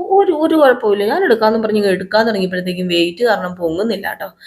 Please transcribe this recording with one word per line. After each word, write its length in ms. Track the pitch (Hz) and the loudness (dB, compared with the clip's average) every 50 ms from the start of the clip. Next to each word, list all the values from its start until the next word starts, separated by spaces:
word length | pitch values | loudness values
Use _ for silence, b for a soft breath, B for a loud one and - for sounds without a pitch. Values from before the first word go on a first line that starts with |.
| 359 - | 0 2
ഒരു, 220 | 381 403 392 370 320 | 2 2 4 2 2
ഒരു 220 | 302 311 320 320 | 0 0 2 4
കുഴപ്പമില്ല, 500 | 311 294 262 240 240 - 214 202 202 202 | 4 4 4 4 2 2 0 0 0 0
ഞാൻ 180 | 214 277 359 381 | 0 0 0 2
എടുക്കാന്നും 380 | 330 226 220 220 214 220 226 | 2 2 2 2 2 2 0
പറഞ്ഞ് 180 | 220 208 214 214 | 0 0 0 0
ഇങ്ങ് 120 | 202 196 | 0 0
എടുക്കാൻ 320 | 185 180 190 180 - 214 226 | 0 -2 -2 -2 0 0 0
തുടങ്ങിയപ്പോഴത്തേക്കും 640 | 233 214 196 185 180 185 180 180 185 180 180 180 180 | 0 0 -2 -2 -2 -4 -4 -4 -6 -6 -4 -4 -2
വെയിറ്റ് 360 | 175 170 170 175 175 175 240 | 0 0 0 0 0 0 0
കാരണം 320 | 233 202 180 185 175 180 | 0 0 0 -2 -6 -6
പൊങ്ങുന്നില്ല 520 | 180 175 165 160 175 214 233 220 196 - - | -4 -4 -4 -2 -2 -2 -2 -4 -4 -6 -8
ട്ടോ." 180 | - - 196 190 - B B | -8 -8 -10 -12 -14 B B